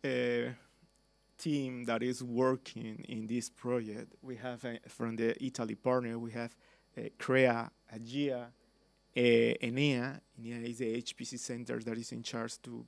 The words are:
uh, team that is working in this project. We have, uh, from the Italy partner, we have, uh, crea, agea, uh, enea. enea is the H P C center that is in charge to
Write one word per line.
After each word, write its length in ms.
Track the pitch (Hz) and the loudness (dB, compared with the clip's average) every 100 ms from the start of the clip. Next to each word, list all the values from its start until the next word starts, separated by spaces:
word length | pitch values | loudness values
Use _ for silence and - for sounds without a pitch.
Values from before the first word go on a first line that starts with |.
uh, 480 | 139 127 123 120 120 123 - _ _ _ _ _ _ - | -2 0 2 0 -2 -6 -16 _ _ _ _ _ _ -6
team 460 | 165 147 131 123 120 | 0 0 0 -4 -2
that 180 | 113 | 0
is 200 | 123 123 | 0 -2
working 800 | 123 120 131 131 - 117 113 107 - | -2 2 4 2 -2 -10 -10 -10 -8
in 160 | 113 110 | -8 -4
this 240 | 120 117 | -4 -4
project. 640 | - 123 123 110 104 - - | -8 -2 -2 -2 -8 -12 -16
We 140 | 131 120 | -14 -10
have, 280 | 127 120 | -8 -6
uh, 100 | 123 117 - | -8 -8 -12
from 280 | - 117 113 | -6 -4 2
the 280 | 113 - | 2 2
Italy 300 | 131 - 113 | -4 -4 -4
partner, 460 | 101 131 127 120 117 | -2 2 2 0 -4
we 140 | 117 | -6
have, 220 | 113 117 - _ _ _ - | -6 -8 -10 _ _ _ -12
uh, 60 | 110 - | -10 -8
crea, 500 | - 131 131 117 117 - _ | 2 6 8 6 -2 -10 _
agea, 520 | 113 113 135 143 123 | -14 -8 -2 0 -2
uh, 60 | 120 - _ _ _ _ _ - | -6 -16 _ _ _ _ _ 6
enea. 1040 | 123 117 117 120 123 123 147 127 127 139 - - | 8 10 8 4 -2 2 4 4 0 -6 -14 -14
enea 300 | 117 120 120 | -10 -6 -6
is 80 | 117 | -4
the 80 | 120 | -2
H 320 | 117 - - | -2 -4 -8
P 80 | 120 | -8
C 120 | 123 | -8
center 420 | - 120 117 117 | -6 -6 -4 -4
that 180 | 113 113 | -4 -4
is 140 | 117 | -4
in 100 | 120 | -8
charge 400 | 117 120 113 - | -6 -4 -4 -6
to 240 | 123 117 | -10 -12